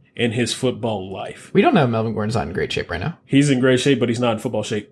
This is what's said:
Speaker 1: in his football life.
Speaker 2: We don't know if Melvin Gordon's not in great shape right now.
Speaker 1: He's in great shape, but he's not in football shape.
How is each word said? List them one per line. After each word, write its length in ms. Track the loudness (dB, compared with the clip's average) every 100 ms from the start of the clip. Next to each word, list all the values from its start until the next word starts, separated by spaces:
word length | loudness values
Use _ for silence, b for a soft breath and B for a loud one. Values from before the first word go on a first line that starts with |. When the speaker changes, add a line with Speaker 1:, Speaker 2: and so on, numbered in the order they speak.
| _ -4
Speaker 1:
in 160 | -2
his 200 | 0 -2
football 580 | 0 -2 -2 -4 -4 -6
life. 380 | -10 -12 -14 -2
Speaker 2:
We 80 | 2
don't 120 | 4
know 100 | 4
if 60 | 2
Melvin 220 | 0 -2
Gordon's 220 | -2 -2
not 140 | -2 -2
in 40 |
great 200 | -4 -4
shape 180 | -4 -6
right 100 | -6
now. 180 | -6 -8
Speaker 1:
He's 240 | 0 2 4
in 100 | 4
great 200 | 4 4
shape, 200 | 4 2
but 80 | 2
he's 120 | 0
not 120 | 0
in 40 | -2
football 220 | -2 -4
shape. 260 | -4 -6 -4